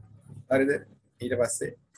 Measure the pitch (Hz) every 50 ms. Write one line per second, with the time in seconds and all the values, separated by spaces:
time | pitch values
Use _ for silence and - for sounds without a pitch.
0 | - - - - - - - - - - 131 135 135 139 143 - - - - -
1 | _ _ _ - 120 123 123 120 120 117 - - - - - - _ _ _